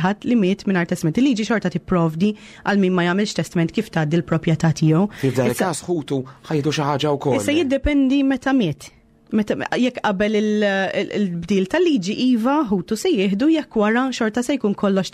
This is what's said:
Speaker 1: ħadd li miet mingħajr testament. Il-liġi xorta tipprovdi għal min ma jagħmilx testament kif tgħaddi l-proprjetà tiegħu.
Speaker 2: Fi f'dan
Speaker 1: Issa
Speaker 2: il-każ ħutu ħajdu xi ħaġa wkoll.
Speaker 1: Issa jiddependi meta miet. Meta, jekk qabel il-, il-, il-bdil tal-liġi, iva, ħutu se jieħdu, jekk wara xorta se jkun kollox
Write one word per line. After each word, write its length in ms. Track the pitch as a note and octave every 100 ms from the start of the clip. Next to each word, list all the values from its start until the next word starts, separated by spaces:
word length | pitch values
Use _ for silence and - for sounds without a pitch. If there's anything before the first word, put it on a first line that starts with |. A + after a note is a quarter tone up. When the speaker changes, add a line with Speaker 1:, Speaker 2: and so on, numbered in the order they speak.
Speaker 1:
ħadd 240 | F#3 G#3 -
li 80 | A#3+
miet 300 | F3+ G3+ -
mingħajr 240 | F#3 E3+
testament. 240 | F3 D#3+ G3
Il-liġi 260 | C#4+ G#3+ G#3+
xorta 240 | G#3+ F3+
tipprovdi 640 | F3 - F3+ E3 D#3+ G#3 G#3 - -
għal 160 | - G3+
min 80 | F#3
ma 160 | F#3 F3
jagħmilx 240 | F#3 G#3+ -
testament 320 | D#3 F3 E3
kif 160 | - G#3+
tgħaddi 320 | E3 D3+ E3+
l-proprjetà 480 | - D#3+ E3+ D#3 D#3+ -
tiegħu. 260 | D#3 D#3 G#3 -
Speaker 2:
Fi 100 | C3+
f'dan 160 | A#2 B2
Speaker 1:
Issa 80 | B2
Speaker 2:
il-każ 240 | F#3 D3+ -
ħutu 320 | E3+ C3+ C#3 C3 - -
ħajdu 160 | D#3 D3+ D3
xi 60 | C#3+
ħaġa 240 | C#3 D3+ C#3+
wkoll. 240 | D3 A#2+
Speaker 1:
Issa 160 | E3+ D4+
jiddependi 640 | C#4 C4+ D4 C#4+ C4 C#4 C4+
meta 240 | C4 C#4
miet. 400 | C4 E3+ - - _ _ _ -
Meta, 260 | A3 G#3 - - -
jekk 240 | B3 B3
qabel 320 | - G3 G#3 G#3+
il-, 320 | G#3+ G#3 G3+ G3 F#3+
il-, 200 | - G3 G3+
il-bdil 500 | G3 E3+ E3+ G3 F#3+
tal-liġi, 480 | D#4 F4 C4 F3 - B3+
iva, 320 | A#3+ A#3+ D4 A#3+
ħutu 320 | F#3+ - A3
se 80 | G4
jieħdu, 400 | A#3+ F#3+ G3 D4
jekk 320 | D#4+ - A3+
wara 300 | G#3 A#3+ C4
xorta 320 | B3 A3 B3
se 160 | A#3+ C#4
jkun 160 | G#3 G3
kollox 320 | G3+ F#3+ -